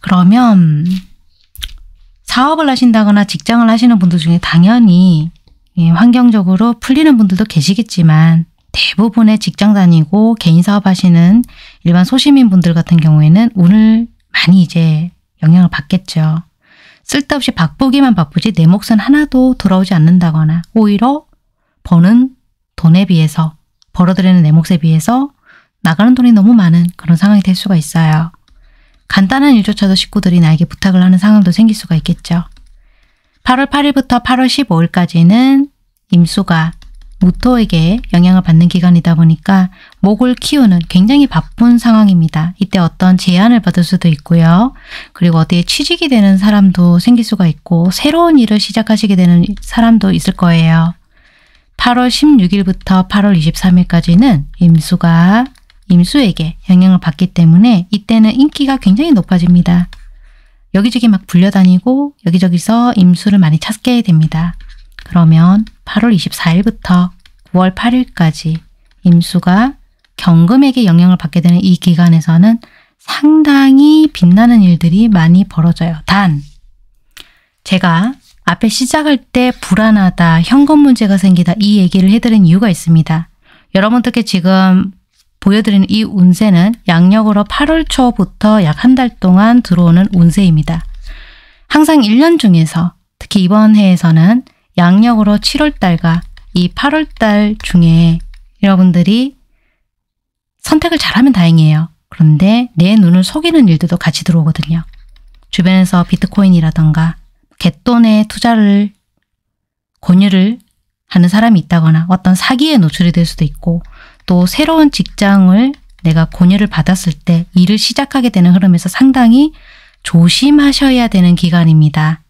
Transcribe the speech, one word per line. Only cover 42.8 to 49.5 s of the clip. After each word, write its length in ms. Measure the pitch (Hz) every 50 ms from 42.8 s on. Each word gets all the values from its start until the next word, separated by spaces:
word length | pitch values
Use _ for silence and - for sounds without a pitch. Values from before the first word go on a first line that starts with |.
| 175 160 - - 185 185 185 180
제안을 440 | - - 180 180 196 233 247 226
받을 240 | 185 - 170 - 175
수도 240 | - - 175 - 170
있고요. 640 | 156 143 - - 170 170 165 165 170 180 226 269 - - - - - - - _ _
그리고 240 | - 175 175 165 165
어디에 260 | 160 - - 175 175
취직이 460 | - - - 294 - 349 339 349 302
되는 280 | 262 226 202 196 196 190
사람도 600 | 190 208 208 208 196 190 175 175 175 175 175 175
생길 240 | 180 - 247 233 233
수가 240 | - 220 190 185 165
있고 440 | 151 - _ - 175 165 170 185
새로운 480 | 180 - - 294 311 330 339 339 320 285
일을 200 | 233 214 214 208
시작하시게 560 | - - - 233 220 - 220 214 - 208 202
되는 300 | 185 180 175 175 175 170 -